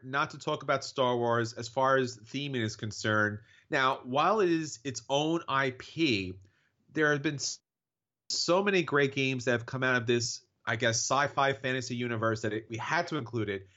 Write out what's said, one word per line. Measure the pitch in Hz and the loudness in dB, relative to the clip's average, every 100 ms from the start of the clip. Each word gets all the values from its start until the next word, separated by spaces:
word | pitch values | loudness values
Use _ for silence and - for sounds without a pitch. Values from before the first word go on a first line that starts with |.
not | 127 143 151 | -6 -2 -2
to | 143 | -4
talk | 160 151 | -4 -4
about | 143 135 | 0 -2
Star | - - 123 120 | -2 0 2 2
Wars | 120 117 113 | 2 2 0
as | 120 113 | -4 -6
far | 135 131 135 | 0 4 4
as | 123 110 | 2 -6
theming | 110 135 143 127 | -10 -8 -4 -2
is | 110 - | -2 -4
concerned. | 107 - 110 107 104 104 - - - | -8 -4 0 2 2 -2 -14 -20 -4
Now, | 147 131 131 | 2 2 0
while | 123 135 170 214 | -2 0 2 4
it | 180 | 2
is | 165 151 - | 2 -2 -8
its | 139 120 - | -8 -8 0
own | 139 156 165 - | 0 2 0 0
I | 135 135 123 | 0 0 -4
P, | - 156 156 101 90 92 - _ _ _ _ | -12 -2 0 2 -2 -10 -18 _ _ _ _
there | 156 151 | 0 2
have | 147 | 2
been | 151 | 0
s-, | 143 - - _ _ _ _ _ _ - | -4 -8 -10 _ _ _ _ _ _ -8
so | - - 180 | -4 2 2
many | 202 185 | 4 2
great | 151 143 143 | 2 2 2
games | 139 131 131 120 | 2 0 0 0
that | |
have | 120 117 | 0 -2
come | 131 | -2
out | 127 123 | 2 2
of | 113 | 4
this, | 120 120 - _ _ | 2 2 -6 _ _
I | - 117 | -6 0
guess, | 120 113 | 0 0
sci-fi | - 135 143 143 139 | 0 2 2 2 2
fantasy | 139 127 131 120 120 | 2 -2 -4 -4 -4
universe | 120 113 113 113 | -2 0 0 0
that | 110 | -2
it, | 110 113 | -4 -6
we | 110 | -8
had | - 160 170 | -2 -2 0
to | 151 | -4
include | 117 117 104 | -4 -4 -4
it. | 98 - | -6 -10